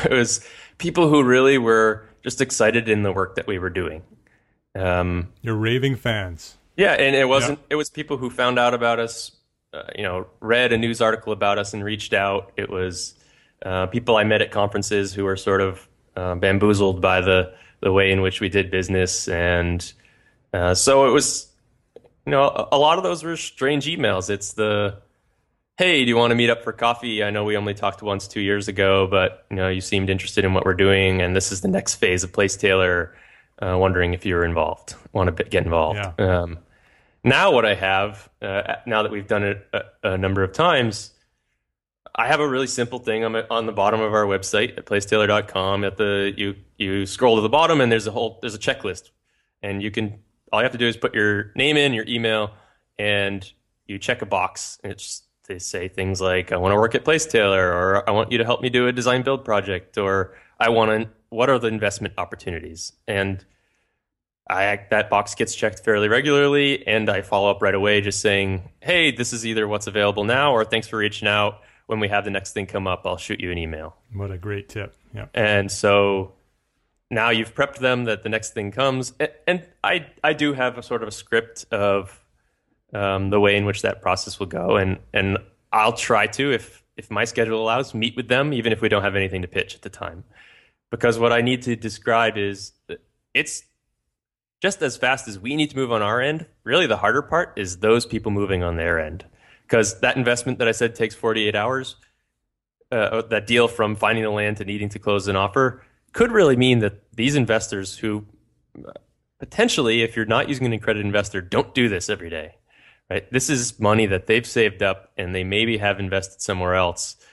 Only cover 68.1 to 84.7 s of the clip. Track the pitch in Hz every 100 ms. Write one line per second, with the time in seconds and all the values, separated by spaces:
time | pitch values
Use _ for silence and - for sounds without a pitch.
68.1 | - 107 98 98 95 - _ 151 175 156
69.1 | 117 120 117 113 110 104 104 104 104 104
70.1 | 104 104 127 147 117 110 113 - 110 104
71.1 | - 104 104 104 104 _ _ - 110 101
72.1 | 101 101 95 98 110 95 101 95 90 92
73.1 | 90 - 104 90 87 80 78 78 _ _
74.1 | 98 98 90 101 101 - 107 98 _ _
75.1 | 107 104 - 107 101 98 - 104 101 101
76.1 | 98 92 _ _ _ _ _ _ _ -
77.1 | 110 117 113 107 - 139 - 127 123 120
78.1 | 104 107 110 - 113 101 123 135 131 120
79.1 | - 151 - - 180 - - 196 185 147
80.1 | - 151 151 147 131 127 123 - 117 107
81.1 | 104 - 113 - - - 104 101 98 92
82.1 | - _ _ _ _ _ _ _ 104 98
83.1 | 95 98 104 101 101 101 98 101 - 90
84.1 | 95 - - 95 82 92